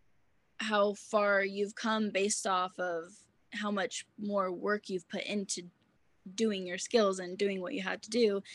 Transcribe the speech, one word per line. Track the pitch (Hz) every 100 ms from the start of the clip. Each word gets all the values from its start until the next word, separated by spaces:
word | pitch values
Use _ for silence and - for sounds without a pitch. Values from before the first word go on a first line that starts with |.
| _ _ _ _ _ -
how | 214 208 202
far | 202 - 214 202 196
you've | 196 196 202 -
come | 226 220 208
based | 190 202 - 196
off | 185 185 -
of | 180 170 175 214 _ _ _
how | 208 208
much | 202 180 - - -
more | 208 202 185
work | 180 196 214 -
you've | 185 -
put | 190
into | - 208 196 - 180 _ _ _ _ _ 190 190
doing | 220 190 180
your | 185
skills | - 233 202 190
and | 180 185
doing | 202 190
what | 180
you | -
had | 185 190
to | -
do | 233 214 196 -